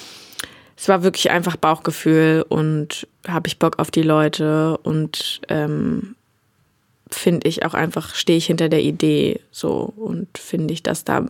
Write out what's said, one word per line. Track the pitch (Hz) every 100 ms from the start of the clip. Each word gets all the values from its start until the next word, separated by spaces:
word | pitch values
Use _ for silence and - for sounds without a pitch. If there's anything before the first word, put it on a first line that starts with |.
| - - - - - - - -
Es | -
war | 190
wirklich | 185 180 -
einfach | 175 175 160
Bauchgefühl | 156 160 - 156 - 160 160 160 -
und | - 156 156 151 - - _ -
hab | 170 165
ich | 156
Bock | 165 -
auf | 156
die | -
Leute | 160 156 151 156 156 156 160 160
und, | - 156 156 - - - -
ähm, | 156 151 151 - - 190 226 _ _ _ _ _ _ _ _ _
find | - - 170 -
ich | 160 165
auch |
einfach, | - 160 - -
steh | - - 165
ich | 165
hinter | 165 165
der | 156
Idee | 139 156 156 151 139 - -
so | - - - - 208
und | 214 170 180 -
find | - 170 156
ich, | 160
dass | - 160 -
da | 131 -